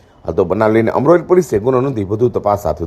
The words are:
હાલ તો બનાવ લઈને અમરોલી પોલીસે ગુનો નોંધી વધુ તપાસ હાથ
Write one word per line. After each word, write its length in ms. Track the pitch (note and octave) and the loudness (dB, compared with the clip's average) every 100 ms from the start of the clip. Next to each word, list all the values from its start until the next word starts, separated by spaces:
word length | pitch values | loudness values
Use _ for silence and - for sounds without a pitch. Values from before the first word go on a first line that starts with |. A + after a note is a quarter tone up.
| _ _ | _ _
હાલ 100 | - | -8
તો 100 | E2 | -2
બનાવ 280 | F2 G2 A2 | 0 2 2
લઈને 180 | A2+ A2 | 2 2
અમરોલી 380 | G2 C3+ F3 D#3+ | 0 2 2 2
પોલીસે 280 | F3+ - - | 0 2 -2
ગુનો 200 | A#2 B2+ | 0 0
નોંધી 280 | C#3 A2 F#2+ | 0 -4 -4
વધુ 180 | G#2+ A#2+ | -2 -2
તપાસ 340 | F#2+ F#2+ G2+ D#2+ | 0 -2 -2 -2
હાથ 140 | D2+ | -4